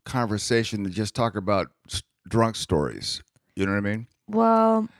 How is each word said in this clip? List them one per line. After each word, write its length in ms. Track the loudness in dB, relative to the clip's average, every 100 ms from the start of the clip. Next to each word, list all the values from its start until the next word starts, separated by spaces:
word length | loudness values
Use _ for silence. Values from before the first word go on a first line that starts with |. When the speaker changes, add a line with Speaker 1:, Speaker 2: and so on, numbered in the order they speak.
| -6
Speaker 1:
conversation 800 | -2 -2 -2 0 0 0 -2 -4
to 40 |
just 240 | -4 -4
talk 220 | 0 -2 0
about 320 | 0 0 0 _ -12
s-, 120 | -10 -12 _ -2
drunk 260 | 2 2 0
stories. 640 | 0 0 0 -4 -8 -8 -12 _ _ -4
You 80 | -2
know 80 |
what 60 | 0
I 20 |
mean? 260 | -2 -4 -8 _ -4
Speaker 2:
Well, 580 | 2 4 4 4 2 -2